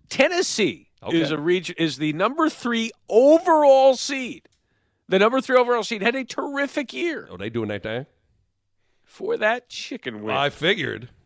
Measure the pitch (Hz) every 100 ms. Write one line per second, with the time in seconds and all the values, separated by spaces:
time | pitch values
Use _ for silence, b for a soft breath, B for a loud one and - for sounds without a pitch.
0 | _ - 285 349 349 - 185 101 _ _
1 | 98 165 147 151 165 185 160 - 165 131
2 | 156 151 208 294 311 - 240 233 226 -
3 | - 202 269 320 370 320 285 269 269 254
4 | - 277 247 120 _ _ _ _ _ _
5 | - 185 214 262 - 254 240 240 196 226
6 | 208 269 247 - 285 277 277 - 262 254
7 | 339 302 - 90 101 117 107 101 107 117
8 | 139 _ _ _ _ _ _ _ _ _
9 | _ - - - 214 247 - - - 254
10 | - 107 107 131 143 - 160 208 131 104
11 | 123 _